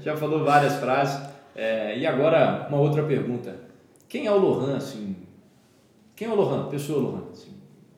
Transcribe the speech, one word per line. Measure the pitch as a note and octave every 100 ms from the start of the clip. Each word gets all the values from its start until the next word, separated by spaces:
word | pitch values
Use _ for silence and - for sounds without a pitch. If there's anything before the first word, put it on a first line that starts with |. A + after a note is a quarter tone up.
Já | D#3 D3+
falou | D3 D#3
várias | C#3 D3 C#3 -
frases. | B2 C3+ C#3 - - - -
É, | - A2 A2 G#2+ A2+
e | D#3+
agora, | C3 D#3 D#3+ A2 F#2+ -
uma | C#3+
outra | D3 D3
pergunta. | C#3+ A#2+ A2+ A#2+ F#2+ - - - _ _ -
Quem | A#3
é | G#3+
o | G3+
Lohan, | E3 C3+ C3+ C#3
assim? | - A2 G2+ F#2 - - - _ _ _ _ _ _ -
Quem | A3+
é |
o |
Lohan? | G#3 C#3+ C3 -
Pessoa | C#3+ - D3
Lohan, | A2 - -
assim? | - - - - - -